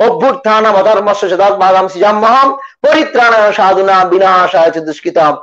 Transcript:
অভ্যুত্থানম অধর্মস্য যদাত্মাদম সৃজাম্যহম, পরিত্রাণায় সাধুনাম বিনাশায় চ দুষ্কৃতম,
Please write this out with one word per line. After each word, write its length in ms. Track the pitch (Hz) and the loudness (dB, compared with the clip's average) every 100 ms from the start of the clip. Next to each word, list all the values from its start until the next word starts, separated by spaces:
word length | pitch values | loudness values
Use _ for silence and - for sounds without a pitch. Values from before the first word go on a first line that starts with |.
অভ্যুত্থানম 760 | 226 240 262 - 214 214 214 196 | -2 0 -2 -2 -2 0 2 0
অধর্মস্য 540 | 190 214 208 202 190 | 2 0 0 -4 -2
যদাত্মাদম 580 | 180 202 196 185 190 190 | 0 0 2 0 0 -2
সৃজাম্যহম, 680 | 185 202 214 220 254 277 - | -2 -2 0 0 2 0 -2
পরিত্রাণায় 1000 | - - 285 320 302 - 233 226 208 | -12 -4 0 0 0 0 2 2 0
সাধুনাম 560 | 208 190 185 196 190 185 | 0 0 0 0 0 0
বিনাশায় 640 | 185 190 185 175 180 165 | 0 2 2 0 2 0
চ 60 | 165 | 0
দুষ্কৃতম, 580 | 156 151 175 170 151 139 | -8 -10 -6 0 0 -2